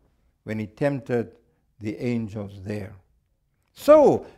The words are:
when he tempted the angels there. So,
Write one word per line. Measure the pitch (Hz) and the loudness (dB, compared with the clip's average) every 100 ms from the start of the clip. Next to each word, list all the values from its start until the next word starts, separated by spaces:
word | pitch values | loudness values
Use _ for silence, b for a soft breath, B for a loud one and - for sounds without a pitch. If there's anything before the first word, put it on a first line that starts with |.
| _ _ _ _ | _ _ _ _
when | 107 110 | -10 -8
he | 107 | -8
tempted | - 143 139 - 120 107 - _ _ _ _ | -4 -2 -2 -4 -4 -4 -12 _ _ _ _
the | 107 - 127 | -10 -6 -4
angels | 117 110 107 98 101 | -4 -6 -10 -12 -14
there. | 92 104 101 95 _ _ _ _ _ _ _ | -10 -10 -10 -16 _ _ _ _ _ _ _
So, | - - 302 247 120 B | -6 6 8 8 2 B